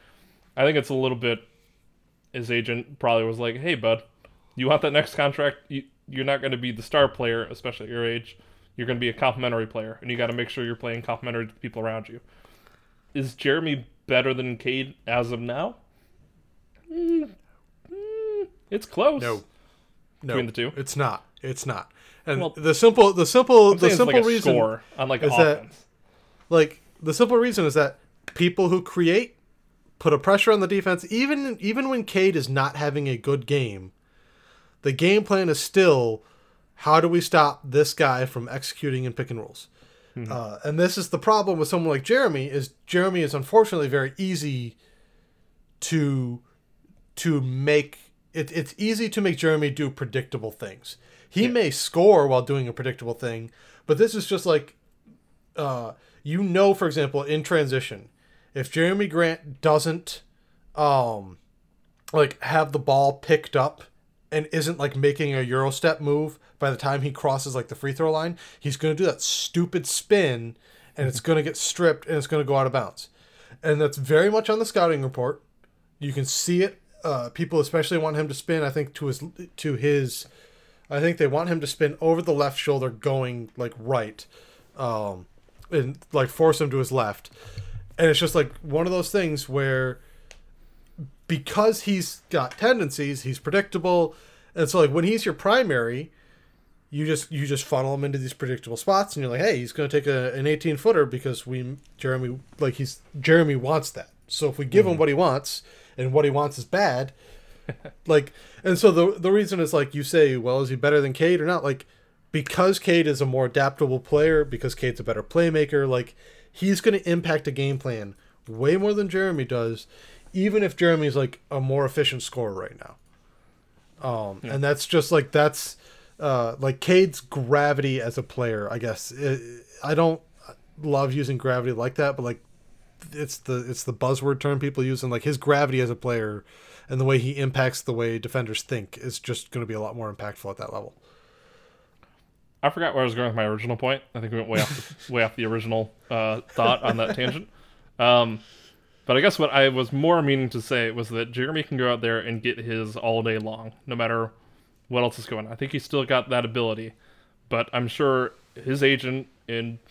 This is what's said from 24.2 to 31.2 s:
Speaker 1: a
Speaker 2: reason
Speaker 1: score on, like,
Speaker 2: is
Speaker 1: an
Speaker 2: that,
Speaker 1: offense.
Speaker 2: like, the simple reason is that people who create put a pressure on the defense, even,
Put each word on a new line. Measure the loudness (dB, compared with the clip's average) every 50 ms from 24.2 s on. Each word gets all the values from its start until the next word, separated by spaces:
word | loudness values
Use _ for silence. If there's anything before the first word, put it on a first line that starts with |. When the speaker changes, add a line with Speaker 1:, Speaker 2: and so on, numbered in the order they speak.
| 6
Speaker 1:
a |
Speaker 2:
reason | 6 2 2 4 4 4
Speaker 1:
score | 4 4 2 0 -6 -12 -14 -8 -6
on, | -2 -2
like, | -2 0
Speaker 2:
is | 2 2
Speaker 1:
an | 4 6
Speaker 2:
that, | 6 6 4 0
Speaker 1:
offense. | -4 -12 -20 -20 _ _ _ _ _ _ _ _ _ _ _ _ _ _
Speaker 2:
like, | 4 4 4 4 0 -8 _ _ _ _
the | -6 -4 2
simple | 2 4 4 4
reason | 4 4 2 2 2 0
is | 2 4
that | 4 2 2 0 -8 _ _ _ _ _ -14 -2
people | 0 2 2 4 2 2 4
who | 2 2
create | 0 -2 -2 2 2 4 4 2 0 -2 _ _ _ _ _ _ _ _ _ _ _ _ _ _
put | 0 2
a | 2 2
pressure | 4 2 4 4 6 4
on | 4 4
the | 2
defense, | 0 0 0 0 0 -2 -2 -4 -4
even, | -2 -2